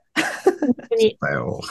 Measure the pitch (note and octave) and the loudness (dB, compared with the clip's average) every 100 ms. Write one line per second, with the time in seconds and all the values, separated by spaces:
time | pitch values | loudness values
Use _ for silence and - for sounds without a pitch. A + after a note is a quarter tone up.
0 | _ - - - F#4+ F4+ C#4 - - A3+ | _ -2 -2 2 0 2 0 -2 -2 2
1 | A3 - - C#2+ - - - | 2 2 -4 -2 -4 -6 -8